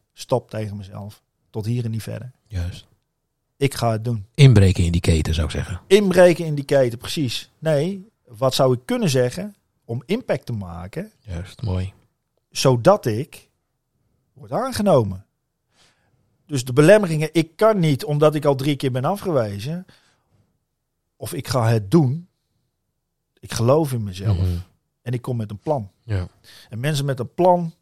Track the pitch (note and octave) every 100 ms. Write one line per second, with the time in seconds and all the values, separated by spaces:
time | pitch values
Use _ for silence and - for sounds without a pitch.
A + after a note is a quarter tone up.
0 | _ - - B2 - A2 G#2 G#2 G2 G#2
1 | G2+ - _ _ _ D3+ G#2+ A#2+ A#2 A2
2 | G#2+ G#2+ C3 - _ F#2 F2 - - _
3 | _ _ _ _ _ - C#3 - A#2 A2
4 | A#2 A#2 G2 - C3+ G#2 F#2+ - F2 E2+
5 | - E2 - D#2 D2+ C#2+ - - - G3+
6 | G3+ F3+ F3 E3+ E3 D3 C3+ C#3 B2 A#2
7 | - - C3 - - _ D#3 D3 E3 G3
8 | F#3+ _ _ A2 C3 - C3 B2 - B3
9 | G3 C3 B2 - G#3 - _ _ - A#2+
10 | - A3 - F3 - A2+ F#2 E2+ F2+ -
11 | G#3+ _ - E2+ F#2+ - G#2 F#2 F#2+ -
12 | _ _ _ _ _ - C#3 B2 A2+ G#3
13 | A#2+ G#2+ D#3 - _ _ _ _ _ _
14 | _ _ _ _ G2+ D#3 C4 A#3 G3+ D3
15 | G2+ F#2 - _ _ _ _ _ _ _
16 | _ _ _ _ - C#3+ B2+ A#2+ D#3 G#3+
17 | F#3 D#3 D#3 E3 D#3+ - A3 G#3+ D#3+ C3
18 | D3+ D3 D#3 D3+ D3 C3 C#3 C#3 C#3 B2+
19 | C#3 G3+ F#3+ D3 G#2+ G2+ B2 E3+ F#3 _
20 | _ _ _ _ _ _ _ _ _ _
21 | _ _ A2+ F3 - C3 A2+ A#2 G2 E3+
22 | C3 D#3 F3 _ _ _ _ _ _ _
23 | _ _ _ _ A2+ - A#2 D3 D3+ B2
24 | G2+ F2+ G#2+ F2+ F#2 F2 F2 _ _ _
25 | - B2 B2+ A#2+ G#2 G#2 - C#3+ G2+ _
26 | - G2 F2 _ _ - _ A2 C#3 D3
27 | C#3+ B2 A#2 - F3+ F3 E3+ -